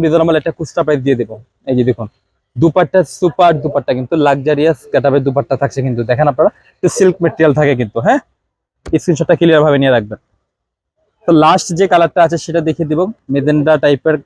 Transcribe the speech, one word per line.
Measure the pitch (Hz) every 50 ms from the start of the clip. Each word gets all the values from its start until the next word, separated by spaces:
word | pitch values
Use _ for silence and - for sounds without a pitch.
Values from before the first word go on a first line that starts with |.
| 165
রিজনেবল | 156 156 165 165 170 160 156
একটা | - 165 -
খুচরা | - 160 - - 170 156
প্রাইস | 151 151 135 127
দিয়ে | 139 131 117
দেবো। | 117 110 107 107 - _ _ _ - -
এই | 131
যে | 123 120 120
দেখুন, | 117 - 113 104 _ _ _ _ _ _ _ _ - 120
দুপাট্টা, | 160 165 - 185 175 - - 185 165 - -
সুপার | - 185 170 - - 175 170 165 143 135
দুপাট্টা | 147 - 143 - - 127
কিন্তু, | 127 127 - 170 160 143
লাক্সারিয়াস | 143 139 143 131 151 151 143 151 160 151 - - - -
গেটআপের | 135 123 143 135 143 131
দুপাট্টা | 139 127 139 123 - 139 -
থাকছে | 139 123 - 139 127
কিন্তু, | 131 120 113 117 113
দেখেন | 123 123 151 147
আপনারা, | 135 143 165 214 - _ _ _ _
একটু | - - 175 -
সিল্ক | - 190 185 175 - 175
ম্যাটেরিয়াল | 156 - - 160 156 139 151
থাকে | 151 143 135 120
কিন্তু, | 120 104 - 113 123
হ্যাঁ, | 202 269 294 - _ _ _ _ _ _ _ _ _ _ _ - - - 151
স্ক্রিনশটটা | - 185 160 135 160 - 170 -
ক্লিয়ার | 175 165 160 151 151
ভাবে | 156 143 135
নিয়ে | 135 135 123
রাখবেন। | 117 107 104 107 - _ _ _ _ _ _ _ _ _ _ _ _ _ _ _ _ _ _ _ _ -
তো | - 170 151 156
লাস্ট | 156 180 185 - - 170 160
যে | 196 180
কালারটা | 180 175 170 160 - 180 170
আছে | 151 170 156 -
সেটা | - 156 170 151
দেখিয়ে | 160 151 - 165 147
দিব, | 151 160 185 214 226 _ _ - 135
মেজেন্টা | 143 135 147 151 151 143 156 156 139 151
টাইপের | 147 143 131 - 160 151 143 -